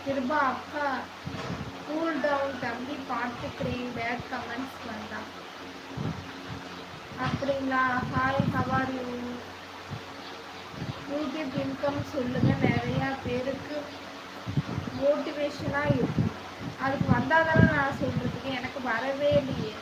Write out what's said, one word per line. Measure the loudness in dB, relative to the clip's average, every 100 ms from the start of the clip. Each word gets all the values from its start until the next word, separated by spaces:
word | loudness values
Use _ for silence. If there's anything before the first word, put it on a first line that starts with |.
கிருபா | 0 0 2 4 4
அக்கா, | 2 -4 -2 0 0 -4 -8 -8 -6 -6 -6 -6 -8 -4
கூல் | 0 2 2
டவுன் | 2 2 0 -2
தம்பி, | -4 -4 -6 -6 -4
பார்த்துக்கிறேன். | -2 -2 -4 -6 -2 -2 -2 -4 -2
பேட் | -2 -2 -4
கமெண்ட்ஸ் | -6 -4 -6 -6 -8 -8
வந்தா. | -8 -8 -8 -8 -12 -12 -12 -12 -12 -10 -4 -4 -4 -8 -10 -8 -8 -8 -10 -12 -12 -10 -2
அப்படிங்களா? | -2 0 2 2 2 4 4 2 0
ஹாய், | 2 2 2 0
how | 0 2 2
are | 0 -2
you? | -4 -4 -6 -8 -10 -12 -14 -12 -10 -10 -10 -12 -12 -12 -12 -12 -12 -8 -6 -6 -4
YouTube | -2 -2 -2 -2 -2
இன்கம் | -2 0 0 0 -2
சொல்லுங்க, | -2 0 4 6 6 6
நிறையா | 4 2 2 2 -2
பேருக்கு | -2 0 0 -4 -6 -6 -6 -10 -12 -12 -12 -8 -2 -2 0 -4 -4 2
மோட்டிவேஷனா | 4 4 0 -2 -2 -2 -2 2 4 4
இருக்கும். | 4 2 2 0 -10 -8 -8 -2
அதுக்கு | 0 2 4 4
வந்தாதானே | 8 6 8 8 10 8
நான் | 2 0
சொல்றதுக்கு, | 0 0 -2 -4 -4 -4
எனக்கு | -4 -4 -2
வரவே | 0 0 2 6 6
இல்லையே. | 4 -2 -2 -4